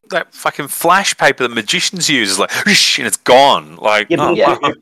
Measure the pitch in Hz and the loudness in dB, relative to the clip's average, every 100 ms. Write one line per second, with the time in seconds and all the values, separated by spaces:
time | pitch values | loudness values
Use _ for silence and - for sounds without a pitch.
0 | - 170 - - 151 - 139 - 165 185 | -8 -8 -8 -8 -6 -6 -8 -4 0 2
1 | - - 151 131 120 117 104 175 - 180 | 0 0 0 0 -2 -4 -4 -4 -4 -4
2 | 160 131 98 95 92 - 208 190 - - | -2 0 0 -2 -2 -2 0 0 0 -2
3 | 117 - - 127 139 90 76 85 107 104 | -4 -2 4 6 6 2 -2 -4 0 0
4 | 107 165 139 - 143 123 147 - | 0 0 0 0 0 0 -4 -4